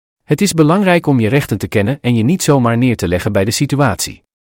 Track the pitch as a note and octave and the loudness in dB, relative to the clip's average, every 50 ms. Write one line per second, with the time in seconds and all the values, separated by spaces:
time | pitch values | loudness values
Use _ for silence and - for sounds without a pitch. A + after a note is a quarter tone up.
0 | _ _ _ _ _ - D3+ - G3+ F#3 - D#3+ D#3 D3 F3 G3+ G3+ F#3 F3 E3+ | _ _ _ _ _ -4 -2 0 0 0 2 2 2 2 2 2 2 2 2 0
1 | - D3+ C#3 B2 A2 G2+ C3 D3 C3+ - A#2 F#2+ - - - A2 G2+ A2 C#3 - | 2 0 0 2 2 2 0 0 0 -2 -4 -4 -4 -4 -2 -2 0 -2 -2 -4
2 | - B2 A#2+ A2+ G#2+ C3+ F#3+ F#3 - - D3 C3+ A#2+ A#2 A#2 A#2 B2+ B2+ A2 - | -2 0 0 2 2 0 0 0 2 2 2 2 2 2 0 2 2 0 0 0
3 | - E2+ F2 F2+ - G#2+ G#2 G2+ G2 A2+ - - C#3 C3+ C#3 C3+ C#3+ A#2+ - - | -2 -2 -2 -2 -2 -2 0 0 0 0 -2 -2 -2 -2 0 0 0 0 0 -4
4 | - - - - _ _ _ _ | -8 -10 -12 -16 _ _ _ _